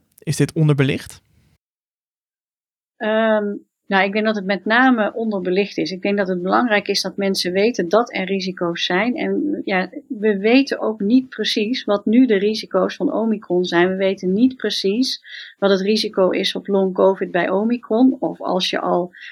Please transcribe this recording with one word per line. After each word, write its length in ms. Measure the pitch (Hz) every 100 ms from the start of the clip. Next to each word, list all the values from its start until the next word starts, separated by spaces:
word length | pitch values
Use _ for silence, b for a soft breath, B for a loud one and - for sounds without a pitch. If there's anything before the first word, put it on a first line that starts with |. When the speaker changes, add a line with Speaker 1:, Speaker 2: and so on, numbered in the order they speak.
| _ _
Speaker 1:
Is 180 | - 147
dit 160 | 143
onderbelicht? 720 | - 156 139 135 160 - - _ _ _ _ _ _ _ _ _ _ _ _ _ _ _ _ _ _
Speaker 2:
Ehm, 480 | 214 220 226 214 208 202 _ _ _
nou, 180 | 196
ik 80 | 196
denk 120 | 202
dat 100 | 214 214
het 80 |
met 200 | 190 196
name 500 | 202 226 262 240 208
onderbelicht 640 | - 226 202 180 180 202 -
is. 120 | 156
Ik 120 | 185
denk 140 | 202 202
dat 120 | 190
het 140 | 185
belangrijk 460 | 180 208 247 208 202
is 120 | 196
dat 160 | 190 185
mensen 360 | 196 196 180
weten 360 | 185 214 247 175
dat 260 | 202 240
er 100 | -
risico's 600 | 185 196 190 185 175 170
zijn. 320 | - 180 226 240
En, 460 | 196 196 196 202
ja, 260 | - 190 185 294 -
we 300 | 220 214 196
weten 420 | 202 254 269 -
ook 200 | 220 220
niet 280 | 202 247 254
precies 560 | - 214 - 214 254
wat 200 | - 202
nu 220 | 202 226 262
de 120 | 202
risico's 580 | 208 220 190 190 190 -
van 160 | 185
Omicron 520 | 196 226 320 - 180
zijn. 240 | 180 175 180
We 80 | 190
weten 360 | 190 190 185
niet 240 | 190 254 254
precies 680 | 208 202 196 208 262 - B B B B
wat 120 | 196
het 100 | 196
risico 500 | 190 220 214 214 185
is 240 | - 196
op 120 | 190 180
long 280 | 196 190
covid 360 | 185 190 190 185
bij 200 | 175 170
Omicron. 640 | 190 220 240 - 220 262 262
Of 220 | 170 170
als 300 | - 180 185
je 100 | -
al 300 | 180 180 185 B B